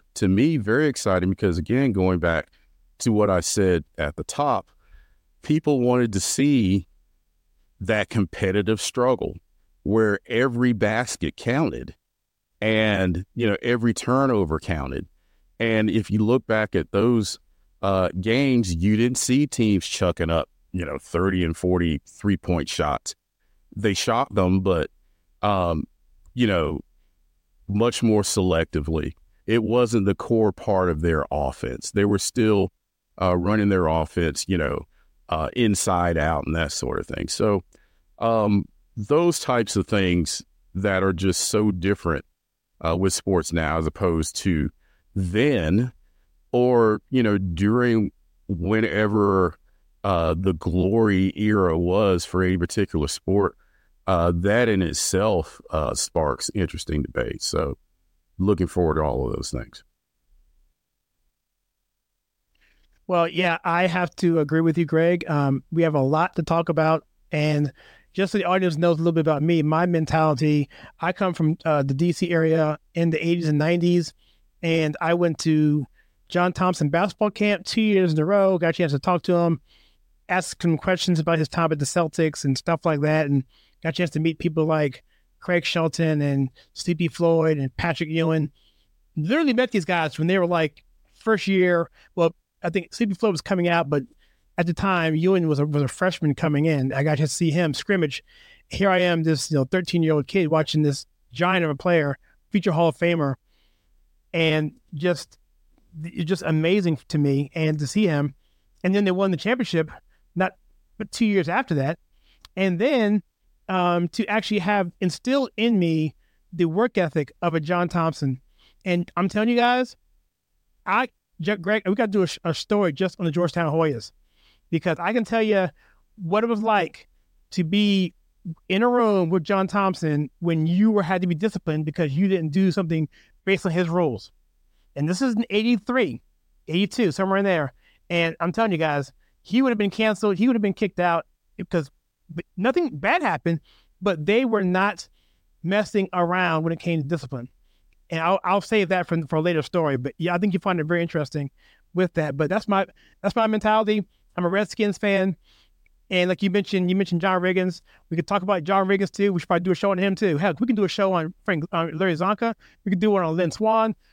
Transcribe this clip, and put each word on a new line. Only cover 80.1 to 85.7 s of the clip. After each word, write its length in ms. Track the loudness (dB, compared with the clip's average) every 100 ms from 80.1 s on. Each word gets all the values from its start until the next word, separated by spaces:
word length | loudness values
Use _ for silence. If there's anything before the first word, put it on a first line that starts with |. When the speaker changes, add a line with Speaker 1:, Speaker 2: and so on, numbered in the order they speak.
| _ -6
Speaker 2:
ask 340 | -4 -4 -4
him 140 | -2 0
questions 420 | 0 -2 0 0
about 200 | 2 0
his 100 | -2
time 220 | -2 0
at 80 | 0
the 60 | -2
Celtics 580 | -2 -2 0 -2 -2
and 140 | -2 -2
stuff 280 | -2 -2 0
like 160 | 0
that, 260 | 2 2 2
and 160 | 0 -2 _ _ _
got 60 | -6
a 20 |
chance 180 | -2 -2
to 80 | 0
meet 200 | -2 -2
people 260 | -2 0 0
like 380 | 2 0 -4 _ _ _ _
Craig 260 | -2 -2
Shelton 560 | 0